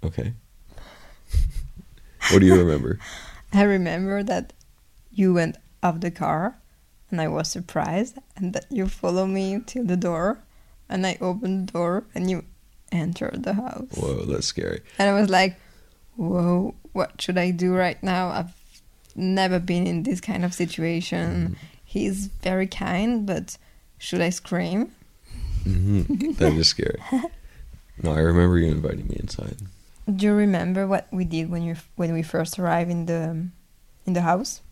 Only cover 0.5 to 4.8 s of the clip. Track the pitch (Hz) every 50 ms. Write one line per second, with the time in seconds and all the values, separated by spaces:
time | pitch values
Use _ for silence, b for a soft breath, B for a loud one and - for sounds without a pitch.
0.5 | _ - - B B B B B B B B B B B B B B B B B
1.5 | B B B - - - - - - - - - - - - - 92 98 95 92
2.5 | 95 92 87 87 78 73 64 57 - 110 B B B B B B B B B -
3.5 | - 202 202 208 196 190 180 170 160 170 190 190 196 202 202 202 185 180 - -
4.5 | - - - _ _ _